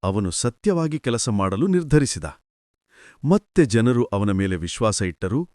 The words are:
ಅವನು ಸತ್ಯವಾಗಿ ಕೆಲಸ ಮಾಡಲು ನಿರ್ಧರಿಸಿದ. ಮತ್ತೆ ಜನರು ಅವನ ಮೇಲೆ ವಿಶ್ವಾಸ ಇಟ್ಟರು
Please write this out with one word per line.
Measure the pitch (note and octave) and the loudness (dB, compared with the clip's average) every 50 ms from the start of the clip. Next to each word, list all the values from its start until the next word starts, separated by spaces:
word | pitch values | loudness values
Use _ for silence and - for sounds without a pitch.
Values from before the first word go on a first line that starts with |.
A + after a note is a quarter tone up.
| - | -2
ಅವನು | F#2+ F#2+ G#2 G2+ F#2 | -2 -2 0 -2 -2
ಸತ್ಯವಾಗಿ | E2+ - - A#2+ - _ - G#3 F#3+ E3+ D#3+ D#3+ D3+ D3+ | -4 -2 -4 -4 -4 _ -2 0 0 0 -2 -2 -4 -4
ಕೆಲಸ | - C3 A#2 A#2 - B2+ | -4 -2 -2 -2 -2 -2
ಮಾಡಲು | G#2 G2+ G2 F#2+ G2 G2 E3 | -2 0 0 -2 0 0 0
ನಿರ್ಧರಿಸಿದ. | F#3 F#3 F3+ E3+ C#3+ C#3 D3+ C#3+ A#2+ - F2 D2 D2+ - _ _ _ _ _ _ _ _ _ _ _ _ _ - - - _ - | 0 0 0 0 4 2 2 2 2 -4 -8 -10 -12 -14 _ _ _ _ _ _ _ _ _ _ _ _ _ -20 -20 -20 _ 2
ಮತ್ತೆ | C#3 F#3 G#3 _ _ _ - D#3+ | 2 2 2 _ _ _ 2 2
ಜನರು | A#2 G2 A#2 A2 B2 B2+ A#2+ A#2+ | 4 4 2 2 4 2 2 0
ಅವನ | - - G2+ G#2 G#2 | 0 0 -2 0 0
ಮೇಲೆ | G2 F#2+ G2 F#2+ F#2+ | 0 0 0 0 -2
ವಿಶ್ವಾಸ | E2+ E2 E2+ - - A2+ A2 G2+ - | -4 -4 -8 -4 -2 -2 0 0 0
ಇಟ್ಟರು | G#2 F#2 E2+ _ - F#2 G#2 C#3 F3 - _ | -4 -6 -6 _ -6 -2 -2 -4 -4 -6 _